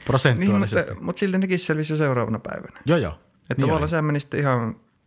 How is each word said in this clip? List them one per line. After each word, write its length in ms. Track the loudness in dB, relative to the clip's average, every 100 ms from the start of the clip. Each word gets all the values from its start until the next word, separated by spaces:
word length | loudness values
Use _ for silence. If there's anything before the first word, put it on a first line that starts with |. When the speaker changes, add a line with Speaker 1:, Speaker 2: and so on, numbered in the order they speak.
| -2
Speaker 1:
Prosentuaalisesti. 680 | 2 2 2 2 2 2 0
Speaker 2:
Niin, 80 | -2
mutta, 160 | -6 -6
mutta 140 | -4
silti 180 | 0 0
nekin 220 | 0 -2
selvisi 340 | -2 -2 -2
jo 40 | 0
seuraavana 420 | 2 0 0 -4
päivänä. 400 | -6 -12 -12 -8 0
Speaker 1:
Joo, 120 | 0
joo. 140 | 0
Speaker 2:
Että 400 | -6 _ _ -4
Speaker 1:
Niin 80 | 0
Speaker 2:
tavallaan 200 | 2 2
Speaker 1:
oli. 60 | 0
Speaker 2:
sä 120 | 0
menisit 320 | 0 -2 -2
ihan 420 | -2 0 0 -2 -6 _ _